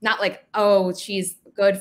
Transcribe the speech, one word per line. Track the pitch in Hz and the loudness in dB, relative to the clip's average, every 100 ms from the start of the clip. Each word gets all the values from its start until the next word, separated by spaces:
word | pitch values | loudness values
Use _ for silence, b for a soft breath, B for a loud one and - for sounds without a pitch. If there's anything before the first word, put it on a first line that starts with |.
not | 220 220 | -4 -2
like, | 196 - _ | -2 -4 _
"Oh, | 214 208 196 185 | 0 4 4 2
she's | 175 - 196 185 - _ | -4 -6 -6 -6 -8 _
good | - 196 196 | 0 0 0